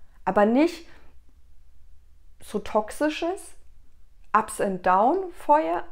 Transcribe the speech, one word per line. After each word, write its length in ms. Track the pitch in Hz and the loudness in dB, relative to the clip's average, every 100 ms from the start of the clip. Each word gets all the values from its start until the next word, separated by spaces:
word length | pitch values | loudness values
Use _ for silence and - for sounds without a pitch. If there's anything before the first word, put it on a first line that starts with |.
| - - | -18 -10
Aber 220 | - 190 208 | 0 4 6
nicht 400 | 240 330 - - - - - - - - - - - - - - - - - | 6 4 2 -16 -18 -18 -18 -20 -20 -20 -18 -18 -18 -16 -18 -18 -20 -20 -18
so 180 | - 208 | -8 -8
toxisches 960 | - 214 214 - 302 302 339 381 - - - - - - - - - | -2 -2 -2 0 -2 0 -4 -4 -8 -16 -16 -18 -18 -20 -20 -20 0
Ups 280 | - - - | 0 0 -2
and 260 | 202 185 185 | -2 0 2
Down 440 | 185 233 370 370 | 4 4 2 -2
Feuer, 520 | - - 302 320 339 - | -4 2 4 4 -2 -4